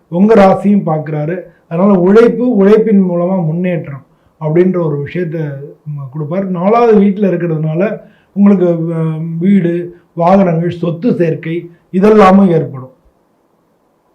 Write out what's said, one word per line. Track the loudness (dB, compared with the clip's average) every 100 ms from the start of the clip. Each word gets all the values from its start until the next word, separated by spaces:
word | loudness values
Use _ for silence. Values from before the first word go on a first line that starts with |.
| -8
உங்க | 0 4 6
ராசியும் | 4 2 2 0 0
பார்க்கிறாரு. | -4 -4 -6 -6 -8 -12 _ -8
அதனால | 0 2 2
உழைப்பு, | 4 4 4 2 -2 2
உழைப்பின் | 4 4 4 2 2
மூலமா | -2 -2 -2 -4
முன்னேற்றம் | -4 -4 -4 -8 -16 _ _ _ -10
அப்படின்ற | -2 0 0 0 -4
ஒரு | -4 -6
விஷயத்த, | -8 -6 -6 -8 -10 -16 -18 -14
ம், | -14 -12
கொடுப்பார். | -10 -6 -6 -4
நாலாவது | -2 0 2 4 4
வீட்டுல | 2 0
இருக்கிறதுனால | -2 -2 -4 -4 -4 -2 -4 -6 -16 _ _
உங்களுக்கு, | 0 2 4 2
அஹ், | 0 -4 -4 -4 -6 -8 -4
வீடு, | 0 2 0 -4 -8 -14 _
வாகனங்கள், | -2 2 2 2 0 -4
சொத்து | -4 -6 -4 -4 0
சேர்க்கை | -2 -4 -6 -8 -10 _ _
இதெல்லாமும் | 0 4 6 6 6 4
ஏற்படும். | 2 -2 -10 -18 _ _ _ _ _ _ _ _ _ _ _ _